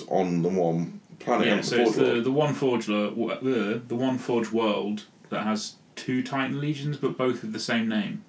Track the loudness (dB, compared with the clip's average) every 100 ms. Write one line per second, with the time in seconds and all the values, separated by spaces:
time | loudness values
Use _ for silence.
0 | -2 0 2 2 2 2 2 2 -2 -8
1 | -18 -8 0 2 4 2 2 2 4 4
2 | 4 2 2 2 2 2 2 2 0 0
3 | 0 -2 -2 -2 0 0 0 -2 -4 -2
4 | 0 0 0 0 0 0 2 0 -2 -4
5 | -8 -18 -8 -4 -2 -2 -4 -12 -20 -12
6 | -4 -2 -2 -2 -2 -2 -2 -2 -4 -2
7 | -2 0 0 -2 -6 -6 -2 0 0 0
8 | -2 -6